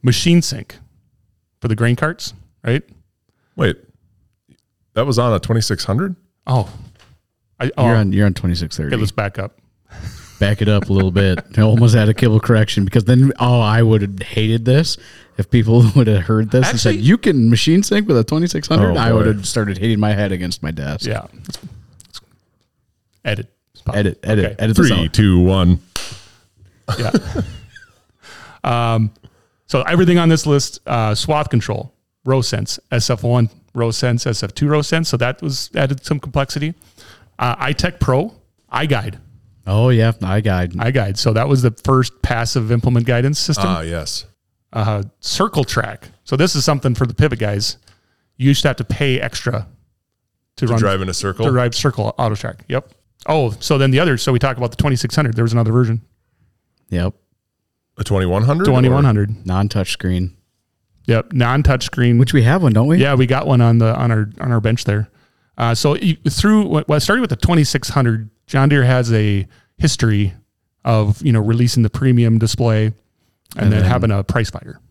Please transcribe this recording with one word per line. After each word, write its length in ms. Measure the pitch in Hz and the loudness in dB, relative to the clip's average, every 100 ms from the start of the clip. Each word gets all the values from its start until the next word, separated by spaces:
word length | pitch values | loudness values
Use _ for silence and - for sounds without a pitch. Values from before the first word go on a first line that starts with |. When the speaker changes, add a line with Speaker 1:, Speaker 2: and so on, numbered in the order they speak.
Speaker 1:
Machine 400 | 131 - 175 170 | 2 0 4 2
sync 340 | 156 131 - - - _ _ _ _ _ _ _ | 2 -6 -12 -20 -20 _ _ _ _ _ _ _
for 80 | 123 | -4
the 80 | 110 | 0
grain 200 | 117 120 | 0 0
carts, 380 | 151 - - - - _ | -2 -6 -14 -16 -20 _
right? 180 | - 127 - _ _ _ _ _ _ - | -4 -4 -6 _ _ _ _ _ _ -4
Speaker 2:
Wait, 200 | 101 - _ _ _ _ _ _ _ _ _ _ _ | -2 -2 _ _ _ _ _ _ _ _ _ _ _
that 100 | - 135 | -6 -2
was 120 | 120 | 0
on 140 | 120 | 0
a 60 | 104 | 0
twenty-six 460 | - 113 110 - | 0 -2 -2 -4
hundred? 320 | - 104 190 185 _ _ - | -2 -2 -2 -6 _ _ -4
Speaker 1:
Oh. 260 | 131 101 - - _ _ _ _ _ _ _ | -4 -4 -10 -20 _ _ _ _ _ _ _
I, 120 | 127 - | -8 0
oh. 100 | 120 | 2
Speaker 3:
You're 100 | 117 | 2
on, 160 | 101 | 2
you're 140 | 98 104 | 2 0
on 80 | |
twenty-six 420 | 90 92 87 82 - | 0 -4 -4 -6 -8
thirty. 120 | 73 | -6
Speaker 1:
Okay, 20 | 80 | -4
let's 120 | 101 | -4
back 260 | - 104 - | -4 -6 -8
up. 200 | 95 _ _ _ _ - - - - - | -12 _ _ _ _ -16 -16 -16 -20 -2
Speaker 3:
Back 240 | 101 104 | -2 0
it 60 | 107 | 2
up 200 | 104 95 | 0 2
a 40 | |
little 180 | 98 95 | 0 2
bit. 280 | 92 98 90 - | 2 2 0 -2
Speaker 1:
<laughs> 80 | - | 2
Speaker 3:
I 20 | |
almost 340 | 107 117 117 | 4 6 6
had 140 | 110 107 | 4 2
a 60 | |
kibble 260 | 107 123 107 | 2 4 2
correction 460 | - 110 107 - 98 | 4 2 2 0 0
because 180 | 123 | 0
then, 280 | 104 123 135 - | 4 4 4 2
oh, 220 | 123 123 | 0 2
I 220 | 110 110 | 2 2
would 180 | 117 110 | 4 4
have 180 | 101 98 | 0 -6
hated 440 | - - 110 113 | -6 -2 0 0
this 320 | 113 131 165 - - - - - | 2 0 0 -6 -12 -20 -20 -8
if 140 | 104 | 0
people 340 | 123 110 117 117 | 0 4 6 6
<laughs> 60 | 117 | 4
would 100 | 113 | 4
have 160 | 104 | 2
heard 280 | 85 110 110 | 2 0 2
this 200 | 127 131 | 2 2
and 100 | - | 2
said, 100 | 113 | 0
Speaker 1:
Actually 100 | 107 | 2
Speaker 3:
"You 140 | 113 226 | 2 2
can 320 | - 147 113 | 2 2 4
machine 320 | 120 - 170 | 4 4 2
sync 260 | 202 208 208 | 2 -2 0
with 80 | 127 | 0
a 80 | |
twenty-six 420 | 110 156 175 - - | 0 -2 -2 -4 -2
hundred." 240 | - 98 | 0 2
Speaker 2:
Oh, 40 | 87 | 2
Speaker 3:
I 160 | 117 | 0
would 120 | 113 110 | 2 2
Speaker 2:
boy. 60 | |
Speaker 3:
have 120 | 104 92 | -2 -4
started 300 | - 104 92 | -4 -4 -2
hitting 240 | 107 107 | -2 0
my 120 | 107 | 0
head 180 | 104 104 | 0 -2
against 300 | 92 90 - | -4 -6 -8
my 80 | 78 | -8
desk. 340 | 80 69 71 - | -8 -8 -8 -6
Speaker 1:
Yeah. 200 | - - | -8 -10
Let's, 240 | - - - - - - _ - | -20 -18 -18 -18 -20 -20 _ -20
let's 140 | - _ _ _ _ _ _ _ _ _ _ | -20 _ _ _ _ _ _ _ _ _ _
edit. 280 | - 104 - _ _ | -6 -6 -8 _ _
Spot. 220 | _ - 104 | _ -6 -2
Speaker 3:
Edit, 220 | 101 - | -2 -4
edit, 220 | - 107 90 | -2 0 0
Speaker 1:
Okay. 80 | 107 | -2
Speaker 3:
edit 180 | 107 107 | 0 4
this 120 | 156 | 4
Speaker 2:
Three, 160 | 101 | 2
Speaker 3:
out. 80 | 80 | 0
Speaker 2:
two, 280 | - 104 90 | 2 4 6
one. 400 | 90 95 87 90 - - - - - _ _ _ _ _ - - | 4 4 2 2 -2 -14 -12 -16 -20 _ _ _ _ _ -10 -6
Speaker 1:
Yeah. 120 | 113 196 | -2 -2
<laughs> 40 | - - - - - - - _ _ _ - - - - | -2 -8 -8 -10 -20 -20 -20 _ _ _ -20 -20 -20 -10
Um, 480 | - 120 117 113 110 _ - _ _ _ _ | -4 -2 0 0 -2 _ -20 _ _ _ _
so 160 | 139 | -4
everything 360 | 135 170 180 175 | 0 2 4 4
on 100 | 170 | 4
this 180 | 160 156 | 2 2
list, 340 | 143 - - - | 0 0 -10 -6
uh, 280 | 117 110 | -2 -2
swath 340 | 104 - 151 147 | -2 -2 -2 0
control, 460 | 123 - 107 - _ _ _ | -2 -2 -8 -10 _ _ _
row 180 | - 131 | -2 -2
sense, 360 | 120 98 - - _ | 0 -4 -6 -10 _
S 180 | 120 - | -4 -2
F 120 | 120 | -2
one 260 | 117 123 117 - _ | 0 2 0 -2 _
row 160 | 120 117 | -4 -4
sense, 360 | 110 127 120 131 | -2 -2 -2 -2
S 160 | 113 | -4
F 100 | 101 | -6
two 140 | - 147 | -4 0
row 140 | 151 | 0
sense. 260 | 147 160 160 | 0 -2 -2
So 80 | 143 | -2
that 240 | 123 - | -2 -4
was 280 | 160 131 - | -6 -6 -8
added 300 | - 135 135 | -4 -2 -4
some 160 | - 151 | -4 -6
complexity. 540 | 139 135 139 - 151 170 _ _ - - _ _ | -4 -4 -4 -4 -6 -8 _ _ -20 -20 _ _
Uh, 180 | 123 120 | -4 -2
iTech 440 | 131 151 180 180 | -4 -2 -4 -4
Pro, 340 | - 131 202 - _ _ _ | 0 0 -2 -10 _ _ _
iGuide. 460 | - 151 131 90 95 - - _ _ - | -6 -2 -2 -4 -12 -20 -20 _ _ -2
Speaker 3:
Oh, 220 | 101 123 | 0 2
yeah, 220 | 120 113 | 4 2
iGuide. 600 | 110 92 98 104 92 90 | 0 -2 -2 0 -2 -2
Speaker 1:
iGuide. 420 | 87 113 131 98 98 | -4 -2 -2 -2 -2
So 160 | - | 0
that 160 | 110 135 | 0 0
was 140 | 135 | 2
the 80 | 123 | 0
first 500 | 110 - - 127 _ | -2 0 0 0 _
passive 480 | - 120 117 135 110 | -4 -2 -2 -4 0
implement 340 | 120 131 120 117 | 0 2 0 0
guidance 320 | 120 131 147 | 0 0 -2
system. 280 | - 143 98 | -2 -2 -2
Speaker 2:
Ah, 140 | 90 | -2
yes. 460 | 82 85 76 - - _ _ _ _ | -4 -8 -8 -12 -14 _ _ _ _
Speaker 1:
Uh, 320 | 113 107 107 101 _ | -6 -2 -4 -6 _
Circle 440 | - - 208 160 | -8 -2 -2 0
Track. 440 | 127 - 107 - - _ | -2 -2 -6 -10 -20 _
So 120 | - 131 | -8 0
this 180 | 180 | 0
is 100 | 151 | 0
something 300 | 131 143 131 | -2 0 -2
for 120 | 113 127 | -2 -2
the 80 | |
pivot 240 | - 151 117 | 0 0 0
guys. 400 | 104 104 101 - _ _ _ _ _ _ | -4 -2 -4 -8 _ _ _ _ _ _
You 120 | 131 | 0
used 140 | 139 | 2
to 60 | 151 | 0
have 80 | 127 | -2
to 80 | |
pay 360 | 123 - 143 127 | -6 -2 -2 -2
extra 460 | 120 - - 113 107 _ _ _ _ _ _ _ _ - | -4 -6 -6 -6 -8 _ _ _ _ _ _ _ _ -6
to 100 | 120 | -2
Speaker 2:
To 60 | |
Speaker 1:
run 60 | 117 | 2
Speaker 2:
drive 200 | 104 95 | 2 0
in 60 | 95 | -4
a 60 | |
circle? 320 | 90 101 92 113 | -4 -6 -2 0
Speaker 1:
to 40 | |
drive 240 | 127 123 | 0 0
circle 400 | 113 147 - 110 - | -2 -2 -2 -6 -2
auto 160 | 120 | -4
track. 300 | 107 117 - - | -4 -8 -12 -8
Yep. 220 | 127 - _ _ _ - | -8 -8 _ _ _ -4
Oh, 300 | 156 123 104 | 0 0 -4
so 180 | - 143 | -2 0
then 120 | 135 | 2
the 100 | 131 | 2
other, 160 | 175 123 | 2 0
so 140 | - | 0
we 60 | 123 | 0
talked 200 | 135 120 | 0 -2
about 120 | 120 | -6
the 60 | - | -2
twenty-six 380 | 147 127 123 | -2 0 -2
hundred. 200 | - 139 113 | -2 -2 0
There 80 | |
was 80 | 117 | 0
another 200 | 117 110 | 2 2
version. 280 | 117 120 113 - _ _ _ _ _ _ _ _ | 2 2 -2 -6 _ _ _ _ _ _ _ _
Speaker 3:
Yep. 260 | - 92 - _ _ _ _ _ _ _ - | -4 -4 -6 _ _ _ _ _ _ _ -10
Speaker 2:
A 60 | |
twenty-one 380 | - 98 92 92 | -2 0 0 0
hundred 180 | 120 147 185 | 0 0 2
or 20 | |
Speaker 1:
Twenty-one 340 | 127 127 131 | 4 4 4
hundred. 420 | 143 107 101 110 92 | 2 2 0 -4 -4
Speaker 3:
Non-touchscreen. 840 | 90 101 107 92 - 92 90 92 - _ _ _ _ _ _ - | -2 -2 -2 -4 -4 -4 -2 -4 -8 _ _ _ _ _ _ -2
Speaker 1:
Yep, 260 | 113 - | -2 0
non-touchscreen. 840 | 139 120 131 147 127 - - 123 117 | -2 0 2 2 0 -4 -2 2 4
Speaker 3:
Which 140 | 127 | 4
we 100 | 143 | 4
have 180 | 117 175 | 4 4
one, 100 | 160 | 2
don't 140 | 107 131 | 2 2
we? 100 | 170 | 2
Speaker 1:
Yeah, 160 | 143 | 2
we 120 | 135 127 | 2 2
got 200 | 131 151 | 0 2
one 140 | 127 | 4
on 180 | 117 117 | 4 4
the, 160 | 110 | 2
on 160 | 123 123 | 2 0
our, 200 | 110 107 - | 0 -2 -6
on 120 | 139 | -4
our 80 | 117 | -2
bench 240 | 107 120 | 0 -2
there. 260 | - 104 107 _ _ _ _ - | -2 -2 -4 _ _ _ _ -6
Uh, 160 | 117 | -2
so 220 | 117 147 143 | 0 0 0
you, 200 | 190 160 147 | -2 -2 -4
through 380 | 143 202 214 208 | 0 2 2 2
what, 220 | 156 156 | -2 0
what 120 | 151 | -2
started 200 | - 220 | 0 0
with 100 | 247 | 0
the 60 | 120 | -2
twenty-six 540 | 190 170 143 139 - | 0 2 2 -2 -4
hundred, 400 | - 123 110 107 _ _ | 0 0 -2 -6 _ _
John 240 | 135 139 | 0 4
Deere 140 | 147 | 4
has 280 | 123 127 120 | 4 2 2
a 340 | 113 107 101 98 _ _ _ | 2 2 0 -4 _ _ _
history 560 | 160 - 113 104 104 - _ _ _ _ | -2 0 0 0 -2 -4 _ _ _ _
of, 380 | - 113 104 104 | -2 0 2 0
you 100 | 151 | 2
know, 80 | 113 | 2
releasing 420 | 104 117 123 - | 2 2 2 2
the 80 | 110 | 0
premium 480 | - 131 123 113 113 | 0 2 4 4 2
display 480 | 113 - 117 110 110 | 0 0 0 2 0
and 80 | 110 _ _ _ _ _ - | -4 _ _ _ _ _ -2
Speaker 3:
And 160 | 104 | 0
Speaker 1:
then 80 | 104 | 2
Speaker 3:
then 80 | 92 | 2
Speaker 1:
having 200 | 110 110 | 2 0
a 140 | 98 | 0
price 240 | 98 - 110 | 0 -2 -2
fighter. 300 | 80 - - _ | -6 -16 -20 _